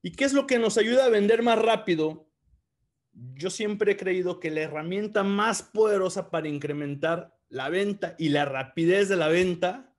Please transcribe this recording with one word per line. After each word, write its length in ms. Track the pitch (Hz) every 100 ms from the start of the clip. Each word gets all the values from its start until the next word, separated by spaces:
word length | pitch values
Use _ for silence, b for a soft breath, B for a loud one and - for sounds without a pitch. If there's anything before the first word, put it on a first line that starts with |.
¿Y 120 | 180
qué 120 | -
es 80 | 277
lo 140 | 277 277
que 120 | 247
nos 200 | 226 196
ayuda 280 | 220 247 262
a 40 |
vender 320 | 220 202 226
más 160 | 240 226
rápido? 680 | 226 220 220 165 156 156 _ _ _ _ _ _ _ _ _ - 123
Yo 160 | 131 175
siempre 420 | - 214 208 208
he 40 | 196
creído 440 | 190 185 180 170
que 100 | 165
la 120 | 156
herramienta 640 | 156 151 160 190 208 214
más 380 | 196 202 214 202
poderosa 680 | - 214 220 202 185 185 175
para 180 | 170 151
incrementar 880 | 147 143 147 143 143 160 170 - _ _
la 200 | 127 131
venta 460 | 175 202 202 175 -
y 120 | 160
la 160 | 143 143
rapidez 600 | 135 131 - 165 190 196
de 80 | 190
la 120 | 156
venta 680 | 165 185 170 180 226 262